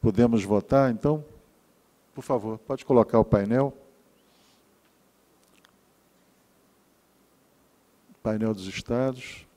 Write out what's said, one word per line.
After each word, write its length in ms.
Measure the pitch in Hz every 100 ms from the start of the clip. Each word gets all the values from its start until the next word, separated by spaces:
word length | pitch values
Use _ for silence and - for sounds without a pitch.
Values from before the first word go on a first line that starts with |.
Podemos 420 | 117 101 120 113
votar, 480 | 98 104 98 135 135
então? 320 | 113 147 151 147 - _ _ _ _ _ _ _ -
Por 80 |
favor, 340 | - 131 107 110
pode 260 | - 135
colocar 360 | - 127 110 117
o 40 |
painel. 480 | 107 104 101 123 139 - - _ _ _ _ _ _ _ _ _ _ _ _ _ _ _ _ _ _ _ _ _ _ _ _ _ _ _ _ _ _ _ _ _ _ _ _ _ _ _ _ _ _ -
Painel 300 | 113 110 110 104
dos 100 | 95
estados. 760 | - - 120 131 127 - - -